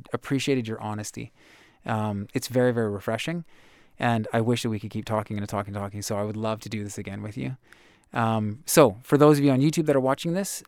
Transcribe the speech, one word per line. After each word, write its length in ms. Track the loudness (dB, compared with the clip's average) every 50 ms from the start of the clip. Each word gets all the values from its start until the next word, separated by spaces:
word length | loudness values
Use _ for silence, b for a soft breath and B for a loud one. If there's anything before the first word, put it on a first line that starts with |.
| -6 -8 -8
appreciated 560 | -8 -4 -2 -2 0 0 0 0 0 0 -4
your 120 | -6 -6
honesty. 520 | -6 -6 -6 -6 -8 -10 -10 -12 -12 -14 b b b b b b b b b b _
Um, 420 | -4 -2 -2 -2 -2 -2 -4 -6 -4 -4
it's 140 | -6 -4 -2
very, 240 | 0 2 2 2 2
very 180 | 2 0 -2
refreshing, 540 | -2 -4 -4 -4 -4 -4 -4 -6 -6 -6 -8 b b b b b b b b b b -2
and 300 | 0 0 2 0 0 0 0
I 80 | 0 2
wish 200 | 2 0 0 0
that 80 | -2
we 80 | -4 -4
could 120 | -6 -8
keep 160 | -8 -8 -6
talking 320 | -2 -2 -2 -2 -2 -4 -6
and 100 | -4 -4
talking 260 | -4 -4 -4 -4 -6
and 80 | -6 -8
talking, 200 | -6 -8 -8 -6
so 140 | -4 -4 -2
I 40 | -2
would 120 | -4 -4
love 240 | -4 -4 -4 -4 -4
to 80 | -6 -8
do 160 | -8 -8 -8
this 140 | -8 -10 -10
again 240 | -10 -10 -10 -10 -10
with 140 | -10 -8 -8
you. 180 | -8 -8 -8 b b b b b b b b b b _ -4
Um, 480 | -2 0 2 2 0 0 -2 -4 -6 -6
so 300 | 2 6 8 8 8 6 2 0
for 160 | 2 4 8
those 200 | 8 8 8 8
of 60 | 6
you 60 | 4
on 100 | 4 4
YouTube 260 | 4 4 2 2 2
that 100 | 2 2
are 40 | 4
watching 320 | 4 2 0 0 -2 -2 -2
this, 300 | -2 -4 -4 -8 -10 -8